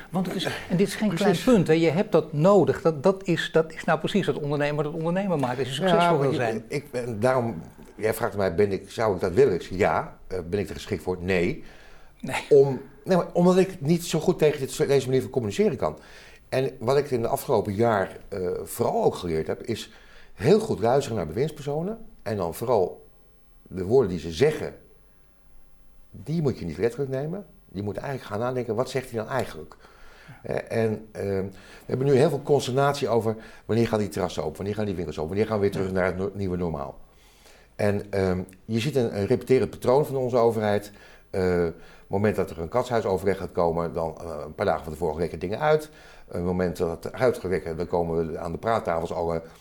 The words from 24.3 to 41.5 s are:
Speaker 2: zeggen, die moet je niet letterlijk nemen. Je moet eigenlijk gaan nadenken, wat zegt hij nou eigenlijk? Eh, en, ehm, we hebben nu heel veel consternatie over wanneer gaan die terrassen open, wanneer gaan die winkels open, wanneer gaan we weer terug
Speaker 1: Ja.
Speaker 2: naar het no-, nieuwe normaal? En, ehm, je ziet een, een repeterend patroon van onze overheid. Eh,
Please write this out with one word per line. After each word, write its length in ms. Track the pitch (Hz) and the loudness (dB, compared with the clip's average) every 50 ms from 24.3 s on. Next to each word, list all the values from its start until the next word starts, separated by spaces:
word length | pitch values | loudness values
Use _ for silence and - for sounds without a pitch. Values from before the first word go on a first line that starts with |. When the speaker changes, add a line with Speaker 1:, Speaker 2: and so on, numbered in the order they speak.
| 80 | 0
Speaker 2:
zeggen, 420 | 78 117 151 151 - - 73 71 - - - - _ _ _ _ _ _ _ _ _ _ - - - - - - - - - - - - - | 2 2 2 2 0 -6 -10 -12 -14 -20 -20 -20 _ _ _ _ _ _ _ _ _ _ -20 -20 -20 -20 -20 -20 -20 -20 -20 -20 -20 -20 -20
die 320 | - 92 98 - 151 175 156 | -18 -16 -10 -6 -4 0 0
moet 160 | 135 107 - | 0 -2 -2
je 60 | 92 | -4
niet 140 | 85 76 78 | -8 -4 0
letterlijk 320 | 95 117 - - 143 131 | -2 -2 0 -2 -6 -4
nemen. 360 | 131 131 143 156 170 202 208 - - - _ _ - | -4 -6 -6 -6 -8 -10 -12 -14 -20 -20 _ _ -10
Je 100 | 90 101 | -8 -6
moet 140 | 104 95 | -6 -6
eigenlijk 300 | - - 143 139 123 - - | -6 -6 -6 -8 -8 -8 -8
gaan 100 | 104 101 | -6 -4
nadenken, 340 | 117 123 131 127 120 113 107 | -4 -4 -2 -4 -4 -4 -2
wat 160 | 107 131 127 | -2 -2 -2
zegt 200 | - - - - | -2 -6 -6 -4
hij 80 | 113 113 | -6 -6
nou 120 | 107 - | -6 -4
eigenlijk? 460 | 135 127 107 - - 80 78 - - - - - - - - - - - - - 131 - - | -2 -4 -4 -4 -6 -14 -14 -16 -18 -20 -20 -20 -20 -20 -20 -20 -20 -20 -20 -20 -20 -14 -8
Eh, 140 | - - - - - - 214 113 | -6 -4 -4 -4 -4 -2 0 0
en, 220 | 113 - - - - - | 0 -2 -4 -8 -12 -10
ehm, 320 | - 98 101 98 190 95 | -6 -4 -2 -2 -2 -4
we 420 | 98 - - - - - - - | -6 -8 -14 -20 -20 -20 -20 -10
hebben 200 | - - 123 131 | -6 -4 0 2
nu 80 | 139 143 | 4 6
heel 140 | - 135 170 | 6 6 4
veel 140 | 143 135 139 | 2 0 0
consternatie 680 | - 147 135 123 - 120 135 139 143 139 139 131 104 | 2 2 2 2 0 0 2 2 2 2 0 0 0
over 280 | 113 117 101 113 107 110 - - - - - | 2 2 2 0 -2 -4 -6 -18 -20 -14 -6
wanneer 240 | - 107 113 113 110 | -2 2 2 2 2
gaan 100 | - 107 | 2 0
die 100 | 104 98 | 0 -2
terrassen 340 | - 101 92 85 - - 78 | -2 -2 -4 -2 -2 -4 -4
open, 120 | 78 76 | -4 -4
wanneer 180 | - 92 98 104 | -6 -6 -6 -4
gaan 120 | 110 107 | -4 -4
die 80 | 104 95 | -4 -4
winkels 220 | 82 87 78 76 - | -4 -6 -6 -6 -6
open, 100 | 78 78 | -6 -4
wanneer 180 | 95 101 110 | 0 0 0
gaan 100 | 107 110 | 0 0
we 60 | 104 101 | 0 0
weer 100 | 101 98 | 0 0
terug 140 | 98 95 | 0 -4
Speaker 1:
Ja. 60 | 92 92 | -2 0
Speaker 2:
naar 120 | 95 90 | 0 0
het 100 | 92 87 | 0 0
no-, 140 | 90 95 101 - | -2 -4 -6 -4
nieuwe 220 | 98 101 95 90 | -4 -4 -4 -2
normaal? 420 | 90 90 85 78 73 69 67 - - - - _ - _ - _ _ - - - - - _ _ | -2 -2 -4 -4 -6 -8 -10 -12 -14 -18 -20 _ -20 _ -20 _ _ -20 -20 -20 -20 -20 _ _
En, 300 | - 104 104 101 101 - - | -2 0 0 0 0 -4 -4
ehm, 300 | - 98 95 95 92 90 92 - - - - | -2 0 0 2 0 -2 -4 -8 -12 -18 -10
je 160 | - 110 113 | -4 -2 -2
ziet 160 | 107 151 147 | -2 0 0
een, 220 | 135 120 113 - 101 | 0 0 0 0 -2
een 80 | 98 | 0
repeterend 440 | 95 - - - - - - 107 - | 2 2 0 2 4 4 4 4 2
patroon 360 | - - - 117 127 139 151 | -4 -4 0 2 4 4 4
van 100 | 151 131 | 0 -2
onze 200 | 135 127 123 117 | -4 -2 0 2
overheid. 540 | 123 117 117 107 113 107 104 101 101 - - - - - - - - - _ | 4 4 4 2 2 0 0 0 0 -2 -6 -18 -20 -20 -20 -20 -20 -18 _
Eh, 120 | - 95 92 90 | -4 0 0 2